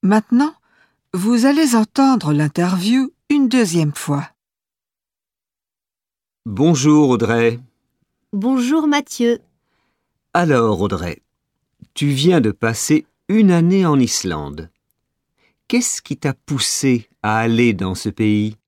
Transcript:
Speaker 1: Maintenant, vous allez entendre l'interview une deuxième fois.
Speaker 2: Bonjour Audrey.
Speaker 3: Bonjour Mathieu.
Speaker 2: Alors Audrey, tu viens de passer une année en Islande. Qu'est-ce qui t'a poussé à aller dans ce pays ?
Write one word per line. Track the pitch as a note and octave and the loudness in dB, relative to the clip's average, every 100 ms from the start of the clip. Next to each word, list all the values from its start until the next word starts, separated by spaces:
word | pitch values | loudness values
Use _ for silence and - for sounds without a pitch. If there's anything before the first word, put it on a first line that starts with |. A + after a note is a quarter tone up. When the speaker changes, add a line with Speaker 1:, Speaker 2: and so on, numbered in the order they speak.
| F#3 | 2
Speaker 1:
Maintenant, | G#3+ G#3+ A#3+ D4 - _ _ _ _ _ | 0 2 0 0 -4 _ _ _ _ _
vous | F#3 G3+ A#3+ | -6 -2 2
allez | C4 C#4+ D#4 A#3 | 2 2 2 2
entendre | G#3+ - C4+ B3 D3+ | 0 2 2 2 0
l'interview | D3 D3+ D#3+ F3+ F#3 G3 B3+ C4 _ _ | 0 0 -2 -2 -2 0 -2 -2 _ _
une | D4 C4 | 0 2
deuxième | B3+ G#3 E3+ D3+ | 2 0 0 -2
fois. | C#3+ - C#3+ - _ _ _ _ _ _ _ _ _ _ _ _ _ _ _ _ _ _ _ _ _ A#2 | -4 -6 -6 -6 _ _ _ _ _ _ _ _ _ _ _ _ _ _ _ _ _ _ _ _ _ -12
Speaker 2:
Bonjour | G2 D3+ D#3 C#3+ D3+ C#3+ | 0 2 2 4 4 4
Audrey. | A#2+ G#2+ A#2 A#2 A#2+ - _ _ _ _ _ _ | 2 0 2 0 -2 -14 _ _ _ _ _ _
Speaker 3:
Bonjour | G3+ A3+ C4 B3 D#4+ D4+ | -4 -2 -2 0 0 0
Mathieu. | C#4+ D4 - A#3 A#3+ _ _ _ _ _ _ _ _ _ | -2 -4 -2 -2 -2 _ _ _ _ _ _ _ _ _
Speaker 2:
Alors | F3 F3 C3 A#2 F#2+ | -2 2 2 2 0
Audrey, | G2 F#2+ F2 - _ _ _ _ _ _ - | -2 -4 -8 -12 _ _ _ _ _ _ -20
tu | - C#3+ | -6 -4
viens | C3+ D#3+ F3 | 0 2 2
de | A2 | 2
passer | G2 A2+ A2+ - D3+ - _ _ | -2 -4 -4 0 -2 -2 _ _
une | G#3+ G3+ | 2 4
année | E3+ E3 F#3+ | 4 2 2
en | F3 C#3+ | 2 2
Islande. | A#2+ - F#2+ D#2+ D2 D2 E2 _ _ _ _ _ _ _ _ _ _ | 0 -2 -6 -8 -10 -14 -18 _ _ _ _ _ _ _ _ _ _
Qu'est-ce | A#3+ A#3+ - | -2 -2 -8
qui | - C#3+ | -10 -6
t'a | C#3+ | -6
poussé | C3+ - C#3 - - C#3 A#2+ - _ | -6 -8 -6 -4 -2 0 0 -4 _
à | G#2 A2 | -4 -2
aller | A#2 A2+ A#2+ | 0 2 2
dans | G2 F#2+ | 0 -4
ce | F#2+ A2 | -6 -8
pays ? | - A2 G#2 G#2+ G#2+ | -2 0 0 -2 -8